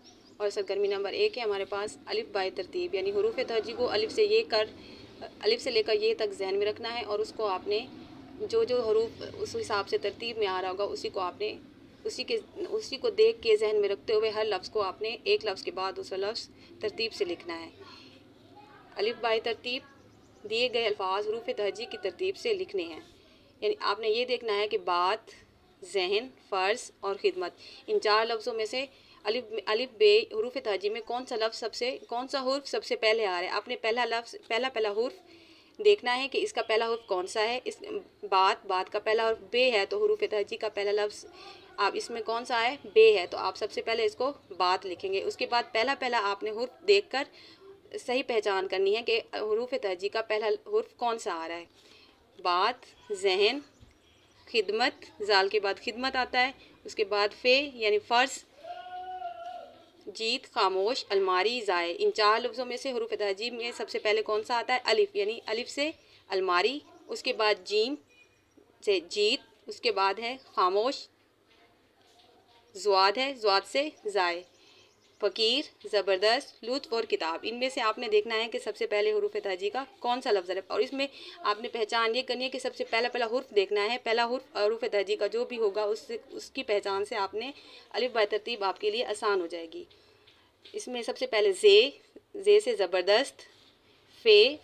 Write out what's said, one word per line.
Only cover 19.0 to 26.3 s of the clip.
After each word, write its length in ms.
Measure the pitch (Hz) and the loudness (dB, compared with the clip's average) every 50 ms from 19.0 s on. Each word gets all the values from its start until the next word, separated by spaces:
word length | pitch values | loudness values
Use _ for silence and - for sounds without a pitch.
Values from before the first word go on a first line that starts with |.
| 202 226 226 220 | -2 -2 -2 -2
बाय 180 | 220 233 220 226 | -2 0 0 0
तरतीब 420 | 226 233 220 - - 247 247 269 - - - - - - - - - - - - - | 0 -2 -6 -4 -6 -6 -6 -8 -8 -12 -20 -20 -20 -20 -20 -20 -20 -20 -20 -16 -8
दिए 220 | 208 220 233 247 247 | -4 -2 0 0 0
गए 160 | 220 233 233 | 0 0 0
अल्फाज 420 | 202 208 - 190 185 190 208 208 | 0 0 -2 -2 -2 -2 -2 -2
हरूफ 220 | 214 220 233 226 208 | -2 -4 -6 -4 -6
तहजी 360 | 196 214 208 196 190 202 240 | -4 -2 -2 -2 -2 -6 -8
की 120 | - 240 | -10 -10
तरतीब 380 | 214 - 185 180 - 185 185 - | -6 -6 -6 -4 -4 -4 -4 -4
से 180 | - - 240 208 | -2 -2 -2 -2
लिखने 300 | 185 185 - - 185 165 | -2 -4 -4 -4 -6 -6
हैं, 180 | 165 156 151 - - - - - - - - - - _ - 214 | -6 -10 -14 -18 -20 -20 -20 -20 -20 -20 -20 -20 -20 _ -4 -2
यानी 140 | 214 - - | -2 -2 -2
आपने 280 | - 196 202 214 226 220 | -2 -4 -2 -2 0 0
ये 160 | 214 233 247 | 0 0 0
देखना 280 | 247 247 240 240 226 202 | -2 -2 -4 -2 -2 0
है 140 | 202 214 | 0 0
कि 100 | 208 226 | 0 2
बात, 540 | 196 180 180 175 175 180 185 214 - - - - - - _ _ _ _ _ _ - 190 180 - | 2 2 4 4 4 4 2 2 0 -4 -12 -20 -20 -20 _ _ _ _ _ _ -20 -10 -2 0
जहन, 360 | 196 180 180 202 220 254 262 | 0 2 2 2 0 0 -2